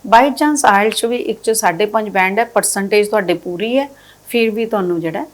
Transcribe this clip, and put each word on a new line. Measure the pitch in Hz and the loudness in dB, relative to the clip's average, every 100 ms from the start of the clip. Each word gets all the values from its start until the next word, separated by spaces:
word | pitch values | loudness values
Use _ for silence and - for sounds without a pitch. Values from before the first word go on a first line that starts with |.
| 208 | 4
By | 226 277 | 4 4
chance | 269 302 285 | 2 0 2
ਆਈਲੈਟਸ | - 196 214 208 | 2 4 2 -2
'ਚ | |
ਵੀ | 233 240 | -4 -2
ਇੱਕ | - 214 | -4 -4
'ਚ | - | -2
ਸਾਢੇ | 220 190 170 | 0 0 0
ਪੰਜ | 208 214 214 | 0 0 -2
ਬੈਂਡ | 190 185 208 | 0 0 0
ਹੈ, | |
ਪਰਸੈਂਟੇਜ | 233 208 196 202 196 208 208 | 0 0 0 -4 0 2 2
ਤੁਹਾਡੀ | 214 180 | 0 0
ਪੂਰੀ | 170 185 175 220 254 | -4 -4 -6 -2 -2
ਹੈ, | 277 - - _ - | -2 -10 -20 _ -6
ਫਿਰ | 240 226 | -2 -2
ਵੀ | 214 | -2
ਤੁਹਾਨੂੰ | 226 220 180 170 | -4 -2 -2 -2
ਜਿਹੜਾ | 165 180 311 | -4 -6 -10